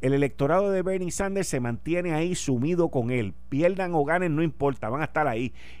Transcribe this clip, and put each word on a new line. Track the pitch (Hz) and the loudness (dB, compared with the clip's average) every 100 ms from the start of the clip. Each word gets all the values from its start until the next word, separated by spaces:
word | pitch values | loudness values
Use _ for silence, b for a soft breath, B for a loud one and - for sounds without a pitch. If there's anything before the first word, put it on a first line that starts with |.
El | 127 | 0
electorado | 139 139 - 139 175 202 | 2 2 0 2 4 2
de | 190 | 0
Bernie | 180 190 180 | 0 -2 -4
Sanders | - 196 196 185 | -2 -2 -2 -2
se | 143 | -2
mantiene | 120 117 - 170 180 | -2 -4 -2 -2 0
ahí | 156 170 | 0 0
sumido | 180 - 127 139 175 165 | -2 0 0 2 2 2
con | 139 117 | 2 0
él. | 127 101 - - | 0 -2 -6 -6
Pierdan | 135 170 190 185 | 2 2 2 0
o | 170 | 0
ganen, | 143 170 180 | 2 2 2
no | 151 | 0
importa, | 165 - 139 131 110 | 0 2 0 0 -4
van | 131 | -2
a | |
estar | 156 - 151 | -2 0 0
ahí. | 113 123 B B B | 0 -4 B B B